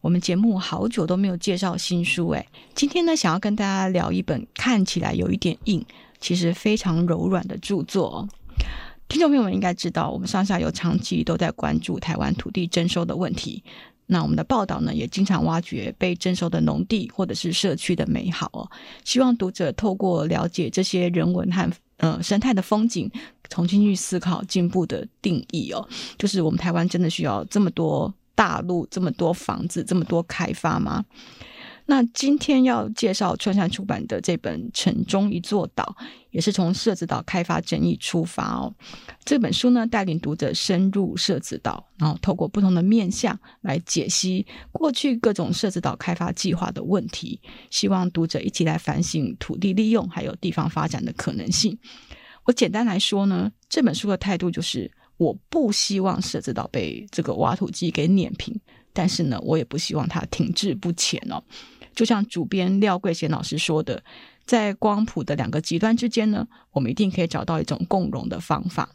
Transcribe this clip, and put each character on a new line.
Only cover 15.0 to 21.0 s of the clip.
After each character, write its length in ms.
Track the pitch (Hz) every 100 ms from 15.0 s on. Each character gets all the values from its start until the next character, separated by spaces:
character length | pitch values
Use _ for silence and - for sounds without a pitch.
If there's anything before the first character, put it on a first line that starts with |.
| -
经 160 | -
常 220 | 196 170 160
挖 160 | 165
掘 340 | 170 123 95 -
被 160 | 185
征 220 | 170 185 180
收 140 | 170
的 100 | 165
农 260 | 156 147 190
地 240 | 220 - -
或 100 | 185
者 80 |
是 200 | - 175
社 200 | 175 196
区 220 | 143 - 170
的 100 | -
美 240 | - 180
好 200 | 160 -
哦， 180 | - - - - - -
希 160 | 247
望 120 | 254 240
读 120 | 185
者 220 | - 160
透 240 | - 214 190
过 300 | 190 170 156
了 200 | 180 175
解 240 | - 160
这 140 | -
些 240 | 190 185